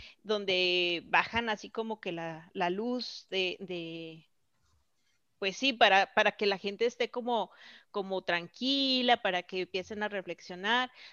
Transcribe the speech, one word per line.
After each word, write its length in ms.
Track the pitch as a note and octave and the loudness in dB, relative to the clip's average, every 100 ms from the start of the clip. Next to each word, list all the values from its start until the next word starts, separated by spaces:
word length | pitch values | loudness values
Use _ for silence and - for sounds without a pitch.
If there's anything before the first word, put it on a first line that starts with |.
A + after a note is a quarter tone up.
| - - | -20 -14
donde 800 | G3+ G#3 G3 F#3 F3+ F3+ F3 E3+ - | -2 -2 2 2 4 2 2 -2 2
bajan 420 | E3+ - A3+ A#3 | 0 2 -2 -2
así 220 | G#3+ G3 | -4 -6
como 280 | - A3 G#3+ | -8 -6 -6
que 120 | F#3+ | -8
la, 400 | E3+ E3 D#3+ E3 | -8 -8 -10 -10
la 160 | G3 F3 | -4 -2
luz 560 | F#3+ A#3+ B3 A3 - - | -2 -2 -4 -6 -14 -6
de, 260 | F#3+ F#3 - | -2 -2 -4
de, 640 | F3+ F3 E3 E3 D#3+ D#3+ _ _ _ _ _ _ _ _ _ _ _ - | -8 -8 -8 -12 -14 -16 _ _ _ _ _ _ _ _ _ _ _ -6
pues 180 | G3 F#3+ | -6 0
sí, 160 | C4+ | 0
para, 400 | A#3 A3 F#3+ F#3+ | 6 8 8 4
para 180 | - G#3 | 4 2
que 120 | - G#3 | 2 0
la 120 | F#3+ | 0
gente 280 | G3+ G3+ A#3+ | -4 -2 -2
esté 240 | - A3+ | 0 -4
como, 380 | B3 A#3 A#3 F3 - - - _ | -4 -2 -2 -2 -8 -20 -20 _
como 320 | G#3 F#3+ F#3 | -8 -4 -4
tranquila, 1000 | F3+ F3 E3+ - B3+ C#4 C4+ B3+ B3 A#3 | 0 -2 -2 -6 0 2 2 4 4 4
para 200 | G3 F3+ | 4 0
que 180 | - F#3 | -2 -6
empiecen 420 | F3+ F#3 F3+ G#3 | -4 -6 -6 -6
a 60 | G#3 | -4
reflexionar, 840 | G3+ F3+ E3+ - F3+ G3+ B3 B3+ - - | -4 -8 -10 -10 -6 0 0 0 -8 -20